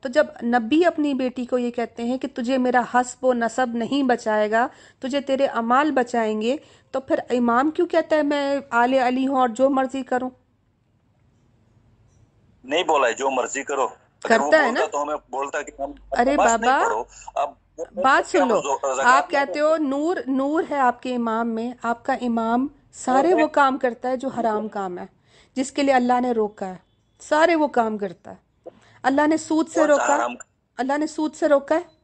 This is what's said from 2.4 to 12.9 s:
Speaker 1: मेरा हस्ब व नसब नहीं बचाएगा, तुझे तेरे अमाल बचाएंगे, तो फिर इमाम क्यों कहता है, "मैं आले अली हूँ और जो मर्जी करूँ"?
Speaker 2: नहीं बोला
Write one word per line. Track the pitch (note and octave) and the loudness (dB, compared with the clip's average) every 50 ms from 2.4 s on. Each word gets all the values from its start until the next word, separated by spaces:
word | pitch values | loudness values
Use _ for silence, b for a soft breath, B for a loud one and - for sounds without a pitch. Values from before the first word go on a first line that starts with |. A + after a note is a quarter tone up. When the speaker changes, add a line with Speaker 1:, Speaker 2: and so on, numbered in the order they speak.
| B3 A3+ C4+ C4 | -4 -2 0 0
Speaker 1:
मेरा | B3+ B3+ B3 B3+ A#3 - - | 0 2 2 2 0 2 0
हस्ब | B3 B3+ B3+ - _ - | 0 0 0 -6 _ 0
व | B3+ B3 | 0 2
नसब | A#3+ A#3 A3+ A3+ - C4 A#3+ A#3 | 2 0 -2 0 -2 -2 -2 0
नहीं | A#3 A#3 G#3 C4 C#4+ C#4 | -4 -2 -2 0 0 2
बचाएगा, | B3+ A#3+ A#3 - A3+ G#3+ G#3+ G#3+ G#3+ G#3+ A3+ A#3+ D4+ B B B B B B | 2 0 0 0 -2 0 0 0 2 2 0 0 0 B B B B B B
तुझे | - C4+ B3 C#4+ | -8 -4 -4 -4
तेरे | C#4 C#4 C4+ C4 C#4 C4+ | -2 -2 0 0 0 0
अमाल | - A3+ A#3 A3+ A#3+ C4 D4 D#4 | 0 -2 0 2 2 2 4 2
बचाएंगे, | C#4+ C4 B3 B3 - A#3 A3+ G#3+ G#3+ G#3+ G#3+ A#3 C4 D4+ b b b b b b - | 2 0 0 0 0 -2 0 0 -2 -2 -2 -2 -2 -4 b b b b b b -8
तो | C4+ | -8
फिर | C4 - D#4 D4 - - | -4 -2 -2 -2 -2 -2
इमाम | A#3 B3+ B3 A#3+ A#3 A#3+ C4+ D#4 | 0 0 2 2 2 2 2 2
क्यों | D#4 - F4 F4 | 2 0 -2 2
कहता | - E4 D#4+ D#4+ D#4+ | 2 0 0 2 0
है, | D#4 D4+ | 0 2
"मैं | C#4+ D4 C#4+ C#4+ C#4 C#4 C#4+ C#4 - - | 2 0 0 0 0 -2 -2 -4 -2 2
आले | A#3 A#3+ B3+ C4 C4+ | 2 2 4 4 4
अली | B3+ B3 B3+ B3+ C4 | 2 2 0 0 0
हूँ | C4 C#4 C4 | 0 2 2
और | B3+ B3 | 2 0
जो | A3 G#3 C4 C4+ | 2 2 2 2
मर्जी | C#4+ C4+ C4+ B3+ C4 C4+ B3+ | 4 2 0 -2 -4 -8 -6
करूँ"? | - C4 B3 B3+ B3+ B3+ _ _ _ _ _ _ _ _ _ _ _ _ _ _ _ _ _ _ _ _ _ _ _ _ _ _ _ _ _ _ _ _ _ _ _ _ _ _ _ _ _ _ _ _ _ _ | -2 -4 -4 -4 -4 -10 _ _ _ _ _ _ _ _ _ _ _ _ _ _ _ _ _ _ _ _ _ _ _ _ _ _ _ _ _ _ _ _ _ _ _ _ _ _ _ _ _ _ _ _ _ _
Speaker 2:
नहीं | B2 C#3 D3 - | -4 -2 -2 0
बोला | D#3 | 2